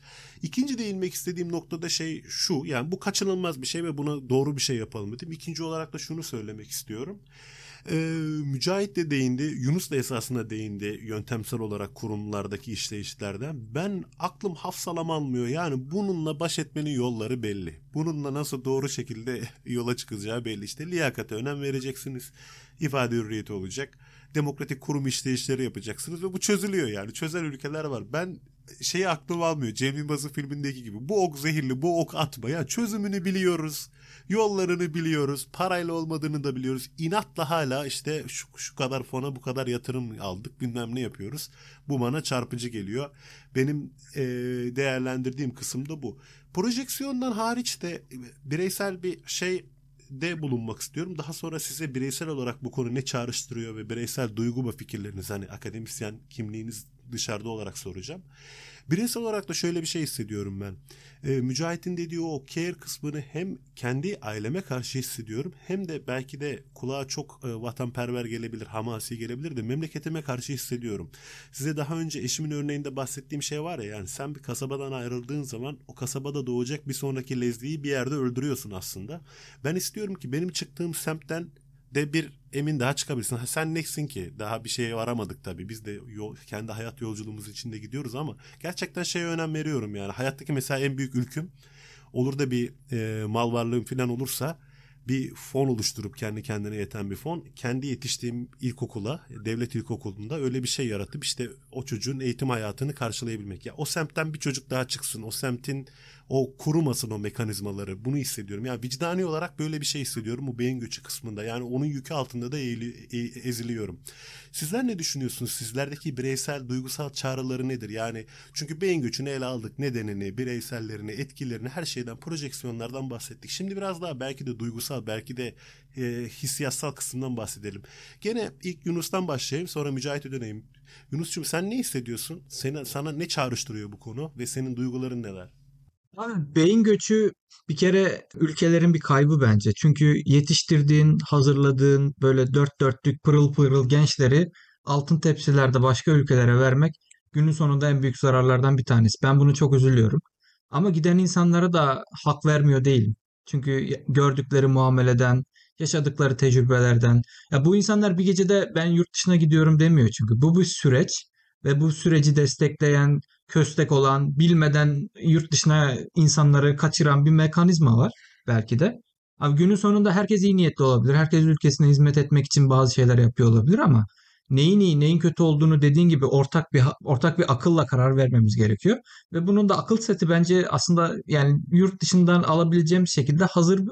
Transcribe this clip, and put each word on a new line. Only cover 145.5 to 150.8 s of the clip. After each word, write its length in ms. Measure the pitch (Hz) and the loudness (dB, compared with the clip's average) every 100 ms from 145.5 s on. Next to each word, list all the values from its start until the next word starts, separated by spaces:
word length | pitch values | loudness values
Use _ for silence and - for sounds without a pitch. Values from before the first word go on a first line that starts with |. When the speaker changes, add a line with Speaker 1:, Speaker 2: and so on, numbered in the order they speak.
| 139 131 127 | 6 6 6
Speaker 2:
başka 280 | 131 120 - | 4 4 4
ülkelere 480 | 151 143 127 120 123 | 4 6 6 6 6
vermek 340 | 131 131 160 - _ _ _ | 6 6 4 0 _ _ _
günün 200 | 147 156 | 2 4
sonunda 380 | 156 147 143 147 | 4 2 4 4
en 120 | 139 | 4
büyük 160 | 135 127 | 2 2
zararlardan 600 | 135 127 127 127 135 131 | 4 6 6 4 4 4
bir 60 | |
tanesi. 340 | - 117 110 - | 4 6 6 4
Ben 180 | 135 139 | 4 6
bunu 140 | 143 | 6
çok 200 | 143 143 | 6 6
üzülüyorum. 460 | 135 131 123 110 156 - _ _ _ _ | 6 6 6 4 2 -2 _ _ _ _
Ama 200 | 139 | 2